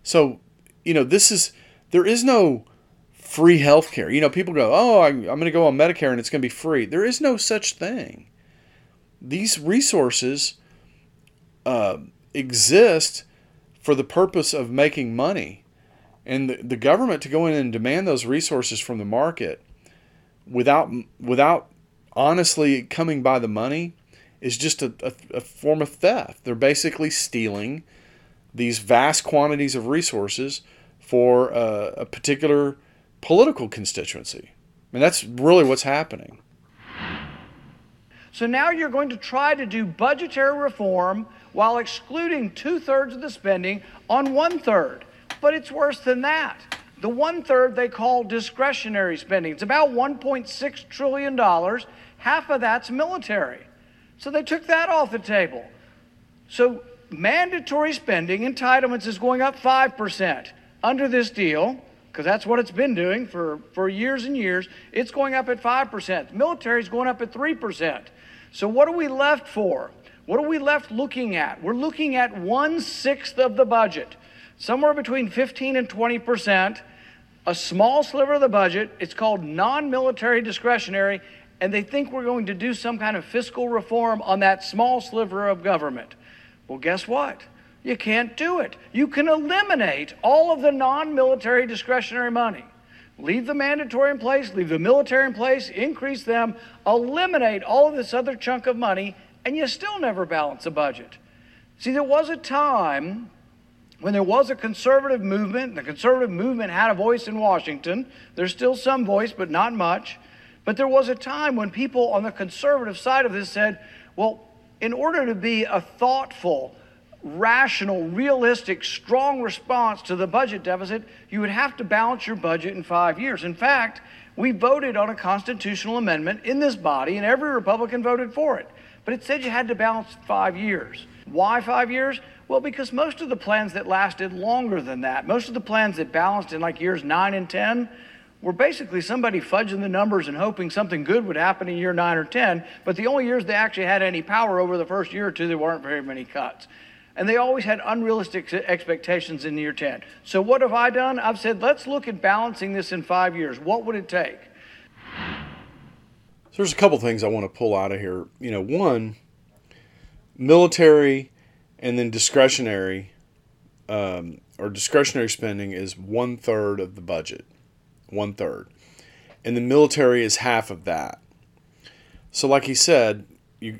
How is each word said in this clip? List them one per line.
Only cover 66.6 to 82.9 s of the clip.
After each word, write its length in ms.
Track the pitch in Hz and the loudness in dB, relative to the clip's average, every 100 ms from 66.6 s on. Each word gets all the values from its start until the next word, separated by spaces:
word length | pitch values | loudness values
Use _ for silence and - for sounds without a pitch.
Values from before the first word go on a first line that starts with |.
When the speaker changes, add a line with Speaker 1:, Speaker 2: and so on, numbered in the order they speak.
| 240 233 185 | -2 -2 -2
Speaker 2:
going 180 | 233 254 | -2 -2
up 140 | 247 | -4
at 100 | 233 | -8
three 240 | 226 294 320 | -4 -4 -4
percent. 540 | 226 165 165 127 - - - - - | -6 -4 -4 -6 -12 -20 -20 -20 -20
So 160 | - 202 | -6 -2
what 200 | 233 311 | 4 4
are 80 | 339 | 2
we 120 | 294 | -4
left 400 | 262 285 294 - | 0 2 2 -2
for? 440 | 214 196 - 120 - - - - | -4 -2 -2 -6 -16 -20 -20 -2
What 140 | 233 | 0
are 40 | 302 | 0
we 100 | 311 | 0
left 320 | 277 294 - | 0 0 -2
looking 460 | 220 277 254 233 175 | -6 -4 -4 -4 -2
at? 260 | 143 - | -4 -4
We're 140 | 170 240 | -6 -4
looking 400 | 302 294 302 254 | -4 -2 -2 0
at 200 | 240 202 | 0 -2
one-sixth 1000 | 175 247 302 330 - - 262 277 - - | -2 0 0 -2 -6 -4 -2 -2 -4 -2
of 180 | 254 208 | -2 2
the 100 | 233 | 4
budget, 500 | 226 214 156 - - - - - _ | 4 2 -2 -12 -18 -20 -20 -20 _
somewhere 360 | - 254 294 | -4 2 2
between 360 | 294 226 262 220 | 2 -2 -2 -2
fifteen 460 | 220 262 - 269 262 | -2 -2 -2 -4 -2
and 120 | 240 | -4
twenty 300 | 196 233 240 | -2 -2 -2
percent, 640 | 240 233 208 190 190 226 - - - - _ _ - | -2 -2 2 2 2 -2 -16 -20 -20 -20 _ _ -6
a 80 | |
small 500 | 170 - 175 220 285 | -4 -4 2 4 4
sliver 300 | 285 269 269 | 0 0 2
of 80 | 294 | 4
the 80 | 269 | 4
budget. 400 | 202 190 185 214 - | 4 2 0 -6 -8
It's 140 | 175 | -10
called 300 | - 220 202 | -4 -2 -2
non-military 1000 | 151 160 214 285 294 254 262 233 226 240 | -4 -2 0 0 -2 0 0 0 0 0
discretionary, 800 | 220 - 240 233 185 196 196 190 - - - _ | 0 -4 0 0 0 -2 0 -2 -8 -20 -20 _
and 120 | 190 | -2
they 100 | 202 | -2
think 280 | 202 277 285 | -2 -4 -4
we're 120 | 262 | -4
going 220 | 240 247 196 | -4 -2 -4
to 80 | |
do 200 | 185 240 | -4 -4
some 240 | 233 233 | -4 -6